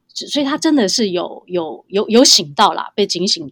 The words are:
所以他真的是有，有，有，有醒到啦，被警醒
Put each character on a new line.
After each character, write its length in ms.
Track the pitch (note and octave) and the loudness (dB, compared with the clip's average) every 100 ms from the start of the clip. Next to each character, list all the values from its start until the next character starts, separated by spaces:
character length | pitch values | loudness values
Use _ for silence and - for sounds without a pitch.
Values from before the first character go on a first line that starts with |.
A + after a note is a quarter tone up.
| _ | _
所 300 | - - C#4+ | -16 -6 -4
以 20 | |
他 140 | C#4 D4 | -2 -2
真 180 | D#4+ D4+ | 0 2
的 100 | F#3+ | 2
是 240 | G#3+ G#3+ | 0 -2
有， 340 | F3 E3+ - - | -2 -4 -10 -8
有， 380 | F3 D#3 - _ | -6 -6 -10 _
有， 180 | F#3+ A3 | -4 2
有 140 | A3+ | 4
醒 300 | C#4 - D#3 | 6 4 0
到 200 | C#3+ G3 | 2 2
啦， 180 | - - | 2 -6
被 120 | - G3+ | -4 -4
警 200 | F3 F#3+ | -2 -4
醒 220 | E3+ C#3+ | -4 -4